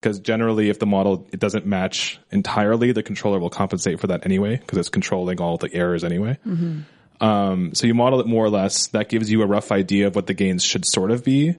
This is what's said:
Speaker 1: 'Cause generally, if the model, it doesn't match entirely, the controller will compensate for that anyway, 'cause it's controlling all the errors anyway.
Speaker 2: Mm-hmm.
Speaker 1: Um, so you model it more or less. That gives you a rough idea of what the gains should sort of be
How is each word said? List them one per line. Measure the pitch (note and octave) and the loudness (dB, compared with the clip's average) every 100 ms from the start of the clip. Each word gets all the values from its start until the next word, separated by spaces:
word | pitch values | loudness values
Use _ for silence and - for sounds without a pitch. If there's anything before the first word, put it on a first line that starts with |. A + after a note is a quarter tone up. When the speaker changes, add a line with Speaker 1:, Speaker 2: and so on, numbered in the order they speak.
Speaker 1:
'Cause | A2+ G2+ | -2 -2
generally, | G2 A2+ A2+ A2 G#2 | -2 0 2 2 2
if | G#2 | 2
the | G#2 | 2
model, | G2+ G2 F#2+ - | 2 2 0 -4
it | F#2+ | -4
doesn't | G#2+ G#2 | -2 -2
match | G2 F#2+ F#2 - - - _ | -2 -2 -2 -4 -6 -8 _
entirely, | G2+ G2 - G#2 A2+ A#2+ | -2 -2 0 2 4 2
the | A2 | 0
controller | G#2+ G2+ G#2+ G2 | -2 -4 -2 0
will | F2 | -2
compensate | - F#2+ F#2 - E2 | -2 -2 -2 -2 -2
for | G2 | -2
that | F2 F#2+ | -2 0
anyway, | F#2+ G2+ B2+ - | 0 0 -2 -2
'cause | F#2 | -4
it's | E2+ | -2
controlling | - - G2 F2+ F2+ | -2 -2 -2 -2 -2
all | F2 E2+ | -2 -2
the | E2+ | -4
errors | F2 F2 F2 | -2 0 0
anyway. | - F2 G#2+ C3+ A3+ | -2 -2 -2 -4 -4
Speaker 2:
Mm-hmm. | F3 E3+ D#3 D3 _ _ _ | -4 -4 -6 -12 _ _ _
Speaker 1:
Um, | A2 G#2 G2 F#2+ F2 | 2 2 2 0 -2
so | D#2 A#2 | 0 2
you | |
model | A#2 B2 C3 | 4 4 2
it | A2+ | 2
more | A2+ | 2
or | A2 | 2
less. | G#2 F#2+ - - | 2 0 -2 -2
That | A2+ G#2 | -2 0
gives | A2+ A2 | -2 2
you | A2 | 2
a | G#2 | 4
rough | G#2 - | 0 0
idea | G2+ F#2 G2+ G2+ | 0 2 2 2
of | F#2+ | 0
what | F#2 | -4
the | |
gains | F#2+ G2 F2+ | -2 0 0
should | - F#2+ | -2 -2
sort | F#2 - F#2+ | -2 -2 0
of | A#2+ | 0
be | B2+ C3+ D3+ | 2 2 2